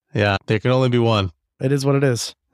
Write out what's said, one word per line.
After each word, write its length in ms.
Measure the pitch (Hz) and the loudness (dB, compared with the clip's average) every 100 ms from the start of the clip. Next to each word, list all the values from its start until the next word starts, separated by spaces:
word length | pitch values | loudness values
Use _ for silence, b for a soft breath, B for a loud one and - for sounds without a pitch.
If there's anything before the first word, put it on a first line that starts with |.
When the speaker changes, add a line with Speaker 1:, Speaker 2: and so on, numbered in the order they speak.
| _ | _
Speaker 1:
Yeah, 240 | 113 104 98 - | -2 0 0 -2
there 120 | 107 | -2
can 120 | 123 | 0
only 180 | 127 127 | 2 2
be 100 | 120 | 2
one. 340 | 117 107 95 - _ - | 2 2 -2 -6 _ -6
Speaker 2:
It 100 | 135 | -4
is 140 | 139 | -2
what 100 | 139 | 0
it 80 | 139 | 0
is. 300 | 139 117 - - _ | 0 -2 -6 -14 _